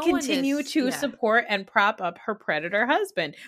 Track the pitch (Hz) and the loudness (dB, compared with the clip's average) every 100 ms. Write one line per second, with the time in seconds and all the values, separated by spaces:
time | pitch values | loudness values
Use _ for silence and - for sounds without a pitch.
0 | 330 294 277 285 269 285 285 311 254 294 | 2 2 0 0 0 -2 -2 0 0 0
1 | 277 - 220 226 226 202 190 226 202 214 | -4 -2 2 2 2 -2 -2 2 2 2
2 | 180 175 - 208 - 156 170 202 240 330 | -4 -6 -8 -6 -2 -4 -2 0 2 0
3 | 403 - 156 - | -2 -4 -4 -6